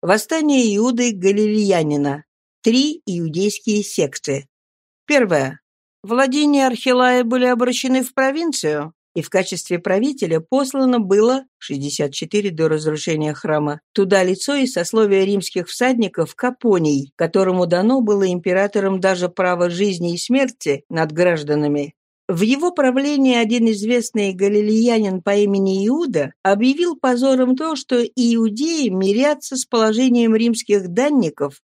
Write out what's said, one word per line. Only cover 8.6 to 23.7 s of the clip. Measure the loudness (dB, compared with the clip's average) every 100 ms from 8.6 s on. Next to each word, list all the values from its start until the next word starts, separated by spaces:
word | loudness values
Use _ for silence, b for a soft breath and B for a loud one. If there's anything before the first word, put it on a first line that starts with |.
| -2 -4 -6 _ _ -8
и |
в | -2
качестве | -2 -2 -6 -6 -6
правителя | 0 0 0 -4 -2 -2
послано | 0 -2 -2 0 0 0
было, | 2 2 4 2 -4 _
шестьдесят | -10 -8 -6 -4 -6
четыре | -6 -4 -2 -2
до | -2 -2
разрушения | 0 -2 -4 -4 -2 -2
храма, | -4 -2 -2 -2 -6 _
туда | -2 2 2
лицо | 2 -2 -2 -2
и | 0
сословие | -2 -2 0 2 2 2
римских | 0 -2 -6 -8
всадников | -2 0 2 -2 -2 -6 -2
Капоний, | -6 -2 2 2 2 0 -2 -4
которому | -2 2 2 2 2
дано | 2 2 2
было | 2 2 2
императором | 0 0 0 0 0 -2 0
даже | 0 0 -2
право | -2 -2 0 0
жизни | 0 -2 0 -4 -6
и |
смерти | -2 0 0 -4 -4 -4 _
над | -4 -2
гражданами. | 2 0 0 -2 -2 0 -2 -4 _ _ _ _
В | -2
его | 0 2 0
правлении | 0 0 2 0 2 2 2
один | 0 2 0